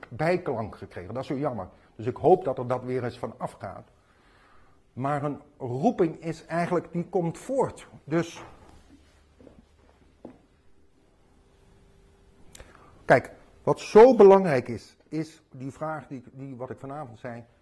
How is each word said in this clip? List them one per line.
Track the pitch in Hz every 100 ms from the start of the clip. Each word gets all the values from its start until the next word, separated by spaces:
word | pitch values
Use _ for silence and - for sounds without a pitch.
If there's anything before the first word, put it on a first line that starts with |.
| -
bijklank | 113 156 180 180 117 107 -
gekregen. | 98 - 90
Dat | 113
is | 135
zo | 135
jammer. | 147 120 92 - _ -
Dus | 110
ik | 120
hoop | 143 180
dat | 135 131
er | 123
dat | 127
weer | 120 127
eens | 120 -
van | 123 -
afgaat. | 165 - 107 90 120 _ _ _ _ _ _ - - _ _
Maar | - 135 147
een | 147 139 - -
roeping | 127 123 190 226 175 160
is | 165 156 -
eigenlijk, | 165 175 170 -
die | 170 170
komt | 196 170 -
voort. | - 269 233 - - -
Dus, | - 160 165 - - - - - - - _ _ _ - - - - _ _ _ _ _ - - _ _ - - _ _ _ _ _ _ _ _ _ _ _ _ _ _ _ - - - - - - - -
kijk, | 135 - - - - -
wat | 147
zo | - 208 240 233
belangrijk | 202 196 190 135 120
is, | 113 - _ _
is | 151 156 - _
die | 135 131
vraag | - 156 156 -
die, | 139 -
die, | 135 135 127
wat | 127
ik | 139
vanavond | 139 143 139 110
zei. | 127 120 117 _